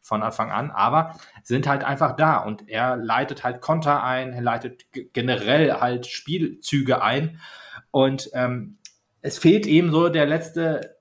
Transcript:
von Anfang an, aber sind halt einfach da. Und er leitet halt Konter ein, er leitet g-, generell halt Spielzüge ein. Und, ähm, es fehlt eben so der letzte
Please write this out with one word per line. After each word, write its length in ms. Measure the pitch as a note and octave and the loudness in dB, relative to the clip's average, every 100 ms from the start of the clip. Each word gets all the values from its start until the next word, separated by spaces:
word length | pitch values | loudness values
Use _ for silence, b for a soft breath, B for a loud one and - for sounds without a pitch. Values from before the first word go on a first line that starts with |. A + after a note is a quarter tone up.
von 200 | - G#2+ | -4 -4
Anfang 280 | A2 - A2+ | -4 -4 -4
an, 200 | G2+ C#3+ | -4 -4
aber 440 | F#2 G#2+ D#3 D#3+ B B B | 0 2 2 0 B B B
sind 240 | - B2 C#3+ | -4 -2 0
halt 160 | C#3 | 0
einfach 320 | C3+ C#3 D3 - | -2 0 0 2
da. 220 | D#3 D3 | 2 2
Und 280 | G#2+ G#2 - | -2 -10 -8
er 300 | A2 B2+ B2+ | -2 -2 -2
leitet 460 | A2+ A#2 C#3+ C#3 | 0 -2 -2 -4
halt 180 | B2+ B2 | -6 -6
Konter 420 | - D#3+ D3+ C#3+ | -2 0 2 0
ein, 300 | B2 B2+ C3 | 0 -2 -4
er 80 | B2 | -4
leitet 500 | A#2+ A#2 B2 - _ | -2 -2 -6 -14 _
g-, 180 | B2+ - | -16 -6
generell 600 | B2+ B2 A2 G#2+ D3 D3 - | -4 0 0 2 4 4 2
halt 280 | B2 B2 - | 0 -2 -8
Spielzüge 960 | - - F3 D#3 - - C#3+ C3 B2 | -12 -6 -2 -2 -4 -2 0 2 2
ein. 380 | G#2 C3 D#3+ B B B B B _ | 2 0 -2 B B B B B _
Und, 380 | C#3 C3+ C3+ - | 2 2 2 -6
ähm, 460 | B2+ B2 B2 G#2 - - _ _ _ | -4 -2 -4 -10 -16 -20 _ _ _
es 160 | - - | -10 2
fehlt 280 | D#3 G#3 G#3 | 4 4 4
eben 260 | D#3 F3 | 4 4
so 180 | D#3+ E3+ | 2 2
der 160 | E3 D3 | 2 2
letzte 720 | D#3+ E3 E3+ E3 D3+ - _ | 0 -4 -4 -2 -2 -8 _